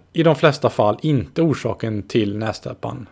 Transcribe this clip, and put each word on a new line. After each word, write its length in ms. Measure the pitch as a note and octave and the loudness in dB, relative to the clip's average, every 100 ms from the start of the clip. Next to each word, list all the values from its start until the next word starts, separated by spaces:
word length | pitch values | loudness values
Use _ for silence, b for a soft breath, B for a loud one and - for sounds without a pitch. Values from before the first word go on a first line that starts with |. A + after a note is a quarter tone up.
| _ | _
i 100 | E3 | 0
de 140 | D#3+ C#3+ | 2 4
flesta 340 | D#3+ C#3+ - | 2 2 -2
fall 280 | - G#2+ A2 | 2 2 2
inte 400 | D3+ C3+ F2+ - | 0 0 0 0
orsaken 600 | E3 - A2+ G2+ A2+ G#2 | 0 0 -2 -4 -4 -6
till 360 | G2 A#2+ G2+ G#2+ | -2 0 0 -2
nästäppan 680 | A2 - - A#2+ A2+ A#2+ G#2 | -6 -6 -10 -10 -10 -10 -12